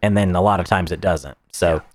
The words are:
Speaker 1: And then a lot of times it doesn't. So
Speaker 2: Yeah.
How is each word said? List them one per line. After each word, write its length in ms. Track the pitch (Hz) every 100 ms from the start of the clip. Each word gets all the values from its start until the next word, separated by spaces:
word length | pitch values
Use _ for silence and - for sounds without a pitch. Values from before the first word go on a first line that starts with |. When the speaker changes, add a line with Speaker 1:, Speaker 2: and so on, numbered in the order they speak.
Speaker 1:
And 160 | 104 101
then 160 | 98 90
a 60 |
lot 180 | 101 98
of 60 | 87
times 260 | 98 82
it 80 | 87
doesn't. 360 | 95 80 69 - _
So 220 | - 87 80
Speaker 2:
Yeah. 40 | -